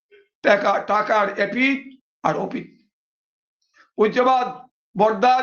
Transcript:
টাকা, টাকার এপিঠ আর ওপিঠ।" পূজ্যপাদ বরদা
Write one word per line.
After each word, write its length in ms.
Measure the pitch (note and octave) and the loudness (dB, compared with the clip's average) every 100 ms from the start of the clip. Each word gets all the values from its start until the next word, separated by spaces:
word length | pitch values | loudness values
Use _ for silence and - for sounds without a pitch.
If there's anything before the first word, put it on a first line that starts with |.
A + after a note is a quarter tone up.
| _ _ _ _ | _ _ _ _
টাকা, 380 | A3 G3+ G3+ G3+ | 0 2 2 -2
টাকার 600 | - G#3 G#3 G#3+ G3 G3+ | -2 -2 0 0 0 -2
এপিঠ 600 | G3+ A#3+ C4 C4+ - - _ _ | -4 0 -2 -2 -8 -20 _ _
আর 140 | - D#3+ | -4 -4
ওপিঠ।" 400 | G3 - E3 _ _ _ _ _ _ _ _ _ _ _ _ - | -6 -10 -14 _ _ _ _ _ _ _ _ _ _ _ _ 0
পূজ্যপাদ 720 | G#3+ B3 B3 B3+ B3 - - _ _ F#3 | 2 2 2 2 -2 -10 -20 _ _ 0
বরদা 440 | G#3+ G#3 B3 B3+ | 0 4 2 2